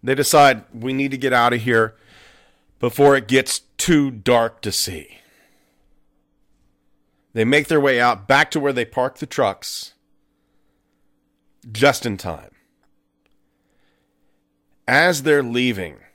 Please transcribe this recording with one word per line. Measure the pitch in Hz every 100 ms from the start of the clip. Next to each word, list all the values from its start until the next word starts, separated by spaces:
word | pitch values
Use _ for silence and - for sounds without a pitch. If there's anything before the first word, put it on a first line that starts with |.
They | -
decide, | 135 143 156 143 120 -
"We | 117 120
need | 131 139
to | 131
get | 127
out | 123 120
of | 120
here | 117 113 110 - _ - - _ _ _ _ _
before | 123 - 143
it | 139 110
gets | 131 131 - _ _
too | - 160 139
dark | 117 98 120 117 -
to | 107
see." | - - 82 71 - _ _ _ _ _ _ _ _ _ _ _ _ _ _ _ _ _ _ _ _ _
They | 113
make | 113 147 143
their | 156
way | 139 123
out | 123 107 98
back | 139 156
to | 160
where | 143
they | 127
park | 113 - 127 -
the | 147
trucks | - 113 98 - - - _ _ _ _ _ _ _ _ _ _ _ _ _ _ _ _ _ 123
just | 107 139 135
in | 123 98
time. | 95 80 - _ _ _ _ _ _ _ _ _ _ _ _ _ _ _ _ _ _ _ _ _ _ _ -
As | 131 170 160
they're | 139 147
leaving | 127 120 127 101 87 62 _